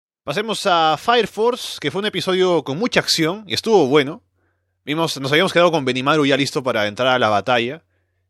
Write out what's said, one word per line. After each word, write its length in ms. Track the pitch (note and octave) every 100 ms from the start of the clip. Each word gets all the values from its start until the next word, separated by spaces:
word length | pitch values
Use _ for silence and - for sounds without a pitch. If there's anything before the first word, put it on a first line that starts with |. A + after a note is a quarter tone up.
| _ _
Pasemos 420 | - D3+ A3 G3 G3
a 320 | E3+ D#3+ D3+
Fire 300 | - A#3+ G3
Force, 500 | - A3+ A#3+ - -
que 120 | D3
fue 80 | E3+
un 80 | G#3
episodio 560 | G3 F#3+ F#3 F#3 E3
con 140 | C#3 C#3+
mucha 200 | A#3+ F#3
acción 440 | - - D#3+ G3+ G#3
y 60 |
estuvo 340 | - G#3+ G#3 C3
bueno. 360 | D3+ C3+ E3+ _ _ _ _ _ _
Vimos, 360 | - D#3 D#3+ C3+
nos 120 | C3+
habíamos 220 | D3+ F#3
quedado 180 | E3+ F3
con 140 | D#3+ B2+
Benimaru 400 | B2+ C3+ D#3 C#3
ya 120 | C3+
listo 260 | C3+ D3+
para 240 | B2+ A2+ G#2
entrar 220 | G#2 B2+
a 100 | B2+
la 100 | A2
batalla. 540 | G2+ G2 B2 A#2+ D#3+ _ _ _ _